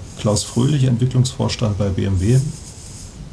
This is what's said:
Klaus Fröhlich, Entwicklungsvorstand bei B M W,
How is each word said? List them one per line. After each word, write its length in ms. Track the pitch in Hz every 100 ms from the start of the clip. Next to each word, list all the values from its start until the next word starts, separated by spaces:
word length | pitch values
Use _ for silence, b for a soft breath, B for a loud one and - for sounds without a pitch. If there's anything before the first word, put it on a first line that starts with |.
| - -
Klaus 240 | 113 104
Fröhlich, 400 | - - 131 151
Entwicklungsvorstand 960 | 131 113 127 127 - - 113 - 110 101
bei 100 | 101
B 160 | 95
M 160 | 101 95
W, 200 | 95 131 135 - - - - - - - -